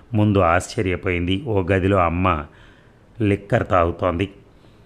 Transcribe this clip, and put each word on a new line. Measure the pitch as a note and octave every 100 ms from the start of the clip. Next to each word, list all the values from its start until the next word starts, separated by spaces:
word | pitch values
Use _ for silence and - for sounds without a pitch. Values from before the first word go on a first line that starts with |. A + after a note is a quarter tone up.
| -
ముందు | G#2+ G#2+ G2
ఆశ్చర్యపోయింది. | E2+ F2 - - F#2+ F2 F#2+ F2 F2 F#2+ C#3+
ఓ | G2+
గదిలో | F2+ F#2+ F#2+ G2
అమ్మ | E2+ E2+ F#2 D#2+ D2 - - - _ _ _ -
లిక్కర్ | G#2+ G2 - A#2 F#2
తాగుతోంది. | F#2 E2+ E2+ F#2 E2+ G2 - - - - -